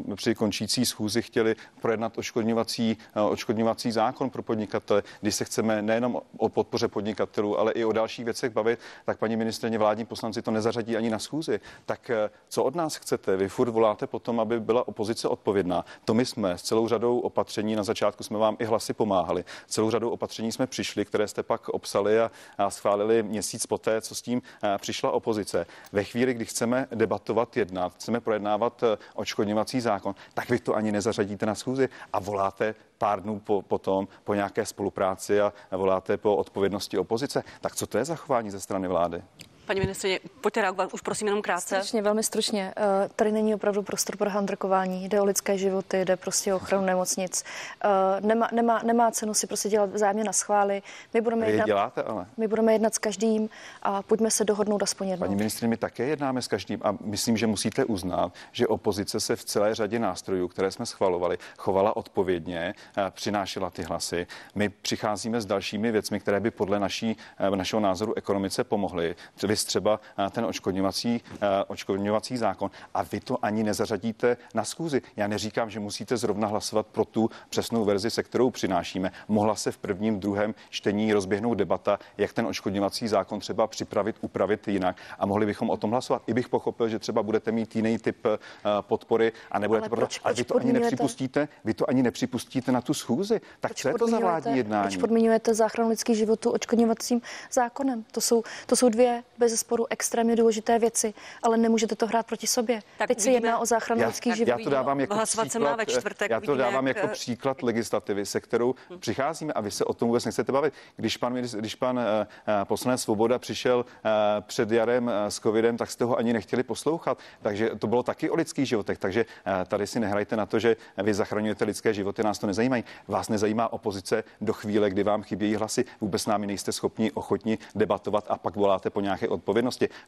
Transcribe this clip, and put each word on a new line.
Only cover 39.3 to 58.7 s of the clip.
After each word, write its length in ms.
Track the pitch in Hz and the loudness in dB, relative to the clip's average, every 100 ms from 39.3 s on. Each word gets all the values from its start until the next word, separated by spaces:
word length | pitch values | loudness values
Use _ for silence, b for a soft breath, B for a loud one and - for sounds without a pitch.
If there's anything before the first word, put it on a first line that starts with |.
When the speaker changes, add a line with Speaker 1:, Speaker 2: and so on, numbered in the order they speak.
| - - - - | -20 -20 -18 -6
Speaker 2:
Paní 100 | 196 | -2
ministryně, 400 | 190 190 202 185 - - | -2 -2 -2 -4 -6 -4
pojďte 200 | 208 233 | -2 0
reagovat, 320 | 202 190 185 | 0 0 -4
už 80 | 208 | -4
prosím 260 | - 214 214 | -6 -4 0
jenom 140 | 202 | 0
krátce. 340 | 208 180 - 190 | 0 -2 0 -2
Speaker 3:
Stručně, 260 | 202 226 | 0 0
velmi 220 | 202 214 | 2 0
stručně. 500 | 220 214 220 208 190 - | 0 -2 -2 -2 -4 -2
Eh, 320 | 208 196 196 - | 0 2 0 0
tady 160 | 214 | 0
není 240 | 214 214 214 | 2 2 2
opravdu 260 | 208 202 | 0 0
prostor 360 | 196 196 - - | -2 -4 -4 -2
pro 120 | 208 | -2
handrkování. 800 | 196 196 190 196 190 185 185 190 | 0 -2 -2 0 2 0 -4 0
Jde 120 | 208 | 2
o 40 | 202 | 2
lidské 320 | 196 - 202 | 2 0 0
životy, 480 | 196 190 190 190 185 | 0 0 0 0 2
jde 120 | 185 | 0
prostě 360 | - 185 - | 0 -2 0
o 40 | 190 | -2
ochranu 280 | - 196 190 | 0 0 2
nemocnic. 580 | 185 180 - 185 - B B B - | 2 0 -2 -4 -6 B B B -4
Eh, 40 | 202 196 190 196 | 2 4 4 2
nemá, 280 | 202 226 226 | 2 2 2
nemá, 280 | 233 233 226 | 2 2 2
nemá 280 | 233 233 233 | 2 4 4
cenu 220 | 220 214 | 2 -2
si 140 | 208 202 | -2 -2
prostě 220 | 202 208 | -4 0
dělat 200 | 214 202 | 2 2
vzájemně 300 | 202 208 196 | 2 0 2
na 100 | 220 | 0
schvály. 480 | 185 - 208 202 196 B B B | -2 2 2 2 0 B B B
My 80 | 226 | 0
budeme 200 | 233 233 220 | 2 2 2
Speaker 1:
Vy 60 | |
je 20 | |
Speaker 3:
jednat, 120 | 214 214 | 2 4
Speaker 1:
děláte, 380 | 101 107 - | 4 2 -2
ale. 220 | 139 110 90 - | -4 -4 -6 -4
Speaker 3:
my 100 | 220 | -2
budeme 260 | 220 226 | 2 4
jednat 200 | 220 220 | 4 2
s 40 | - | 0
každým 520 | 220 190 226 220 214 B B B | -4 0 2 2 0 B B B
a 180 | 208 196 | -4 -2
pojďme 300 | 196 220 220 | 0 2 2
se 120 | - 220 | 2 2
dohodnout 380 | 208 208 208 | 2 2 0
aspoň 240 | 202 - 190 | -2 -2 -4
jednou. 200 | 180 185 | -2 -2
Speaker 1:
Paní 80 | 196 | 0
ministryně, 340 | 202 - 117 | 0 0 0
my 80 | 113 | 0
také 280 | 95 - 120 | -2 -2 -2
jednáme 360 | 151 139 127 | 0 -2 -2
s 60 | 120 | -2
každým 320 | 104 - 104 | -4 -2 0
a 120 | 98 98 | 0 0
myslím, 340 | - 101 - 110 | -4 -2 2 2
že 100 | 113 | 2
musíte 380 | 101 110 - 135 | 2 0 0 0
uznat, 480 | 104 90 87 87 B B | 0 -2 0 -2 B B
že 160 | - | -2
opozice 520 | 120 | 0